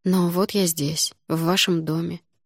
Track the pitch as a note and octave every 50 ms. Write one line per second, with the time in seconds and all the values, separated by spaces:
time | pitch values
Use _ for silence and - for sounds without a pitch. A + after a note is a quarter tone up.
0 | - F#3 F#3 F#3 F3 F3 E3+ F3+ G3 - - G#3 F#3+ E3+ E3 D#3+ C#3+ C#3+ D#3+ D3+
1 | - - - _ _ - E3 D#3+ E3 E3 F3+ F#3+ - - F3+ E3 D#3+ D#3+ D#3 E3
2 | E3 E3+ E3+ E3+ _ _ _ _ _